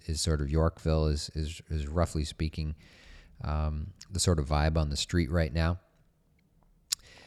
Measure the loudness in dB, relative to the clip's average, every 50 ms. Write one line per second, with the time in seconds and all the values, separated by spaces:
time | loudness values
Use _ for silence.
0 | -6 -6 -4 -2 0 0 0 0 0 2 2 4 4 2 0 0 0 2 2 4
1 | 4 2 2 0 -4 -6 -6 -6 -4 -4 -6 -10 -8 -6 -4 -4 -4 -2 0 0
2 | 0 0 0 -2 -4 -4 -4 -4 -4 -4 -2 -4 -6 -6 -6 -8 -14 -20 -20 -20
3 | -20 -20 -20 -20 -20 -20 -18 -10 -6 -4 -2 0 0 -2 -2 -4 -6 -8 -12 _
4 | -14 -8 -4 0 2 4 4 2 2 2 2 2 4 4 4 2 2 0 -2 -4
5 | -4 0 2 2 2 2 2 0 0 0 0 2 2 2 0 -2 -6 _ _ _
6 | _ _ _ _ _ _ _ _ _ _ _ _ _ _ _ _ _ _ -10 -10
7 | -10 -14 -20 -20 -20